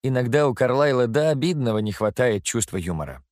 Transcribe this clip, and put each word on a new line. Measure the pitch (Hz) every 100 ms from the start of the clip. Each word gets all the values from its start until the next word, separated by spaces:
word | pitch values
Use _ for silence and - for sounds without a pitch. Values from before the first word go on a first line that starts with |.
Иногда | 131 127 123 143 147
у |
Карлайла | 117 127 127 147 127 120
до | 123 156
обидного | 143 160 160 120 107
не | 107
хватает | 98 107 - 123 104
чувства | - 117 - 95
юмора. | 85 80 71 67 _